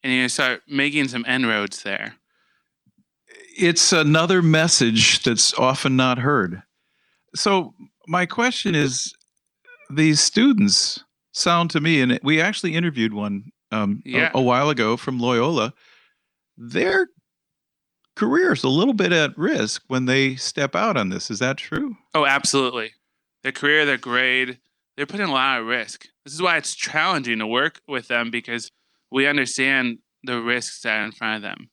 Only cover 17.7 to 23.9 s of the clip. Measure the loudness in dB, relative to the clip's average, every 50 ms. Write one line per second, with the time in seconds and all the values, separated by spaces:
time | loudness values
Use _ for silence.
17.7 | _ _ _ _ _ _ _ _ _ -4 -2 0 2 2 2 2 0 0 0 0
18.7 | 2 2 2 2 2 2 2 2 4 4 2 2 0 -2 -2 0 0 0 0 -2
19.7 | -4 -8 _ _ -2 -2 0 2 2 2 2 2 0 -4 -8 -8 -4 -4 -4 -2
20.7 | 0 0 0 0 0 0 -2 -2 -4 -6 -6 -8 -6 -4 -2 -2 -2 -4 -8 -8
21.7 | -6 -6 -6 -6 -8 -12 _ _ _ 0 2 2 2 0 0 0 0 0 0 0
22.7 | -4 -6 -10 -10 -12 _ _ _ _ _ _ _ _ _ _ -10 -8 -2 0 2
23.7 | 2 4 4 2